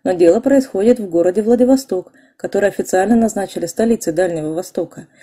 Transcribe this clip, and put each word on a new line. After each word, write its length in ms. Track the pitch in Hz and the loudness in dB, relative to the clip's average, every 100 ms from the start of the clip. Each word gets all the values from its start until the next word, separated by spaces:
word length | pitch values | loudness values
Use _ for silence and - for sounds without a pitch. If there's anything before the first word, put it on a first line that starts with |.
Но 80 | 180 | -4
дело 300 | 180 170 202 | 4 4 4
происходит 580 | 262 269 262 190 214 247 | 2 2 0 0 2 2
в 100 | 202 | 0
городе 320 | 165 175 185 | 0 0 0
Владивосток, 720 | 214 247 254 262 - 185 175 _ _ _ | 0 2 4 2 0 -6 -8 _ _ _
который 320 | 180 196 196 | -4 0 0
официально 460 | 190 185 185 196 233 | -2 -2 0 2 2
назначили 500 | 220 208 190 180 170 | 2 -2 -6 -6 -8
столицей 460 | - 226 226 - | -2 0 0 -2
Дальнего 420 | 160 180 165 151 | -2 -2 -2 -6
Востока, 540 | 160 185 - 165 - 160 _ | -6 -8 -8 -8 -10 -20 _